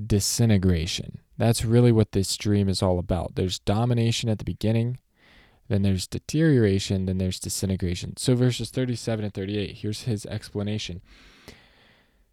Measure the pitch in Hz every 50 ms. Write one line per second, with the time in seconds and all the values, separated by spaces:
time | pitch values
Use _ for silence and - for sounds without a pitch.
0 | 107 110 110 101 98 - - - 120 113 107 98 90 92 90 82 78 85 - -
1 | - - - - _ _ _ - 110 113 117 - - 113 113 120 123 120 117 110
2 | 107 - - 101 95 - - - - 107 104 101 101 95 92 - - 95 90 87
3 | 87 - 95 87 - - - - 95 92 90 - - - 101 107 117 123 120 120
4 | 117 117 113 - - 120 110 101 - - 90 - - 104 113 113 113 120 123 123
5 | _ _ _ _ _ _ _ - - _ _ _ _ - 107 101 98 98 98 92
6 | - - - 92 - - - 147 160 165 147 123 113 101 98 98 - - 101 95
7 | 92 92 95 92 95 92 95 - - - - - - 95 95 90 - 87 87 87
8 | - - - - - - 127 120 123 127 120 - 117 - - 135 127 123 123 113
9 | - - 113 107 104 104 - - 95 95 104 104 98 - - - - 104 107 -
10 | - 123 104 101 - - - 107 - - - 104 101 101 107 107 - - 87 90
11 | - _ - - - - - _ - - - _ _ _ _ _ _ _ _ _
12 | _ _ _ _ _ _